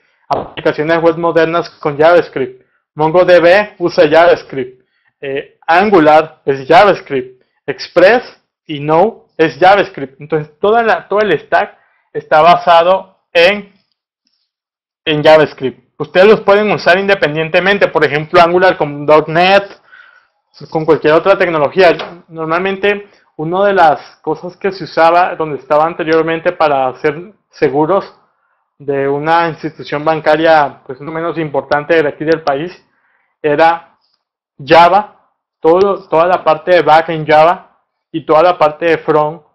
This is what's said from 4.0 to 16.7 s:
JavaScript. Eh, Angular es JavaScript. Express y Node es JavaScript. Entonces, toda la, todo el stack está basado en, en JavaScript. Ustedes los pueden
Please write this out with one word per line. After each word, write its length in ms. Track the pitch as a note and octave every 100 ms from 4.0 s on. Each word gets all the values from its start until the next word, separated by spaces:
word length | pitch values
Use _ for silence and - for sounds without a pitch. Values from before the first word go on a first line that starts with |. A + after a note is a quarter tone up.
| D#3
JavaScript. 720 | D#3+ F3 D#3 - C3+ B2 - _ _ _ _
Eh, 380 | C#3+ C#3 - _ -
Angular 760 | E3+ G#3+ F#3+ D3+ D#3 D#3 _
es 240 | - C3+ C3
JavaScript. 760 | D#3+ G3+ D#3+ - C#3 B2+ _ _ _ -
Express 580 | C3+ - - F#3 A#3+ - _ _ _ -
y 140 | D3
Node 460 | D3 D#3+ G#3+ - _ -
es 200 | D#3+ C3
JavaScript. 600 | F3+ G3+ E3+ - C#3 -
Entonces, 400 | D3 D#3+ D3+ _
toda 220 | G3+ A3+
la, 260 | A3+ F3 -
todo 120 | G3
el 200 | G#3+ D3
stack 380 | - E3+ G3+ _ _ _ _
está 300 | D3+ - D#3
basado 760 | E3 F3 - E3+ E3+ F#3 - _ _
en, 420 | F3 F3 G#3 G3 _ _ _ _ _ _ _ _ _ _ _ _ _
en 200 | - D3+
JavaScript. 600 | D3+ D#3 C#3+ - C3 - _ -
Ustedes 300 | D3 F3+ G3+
los 140 | A3
pueden 300 | - G3+ G#3+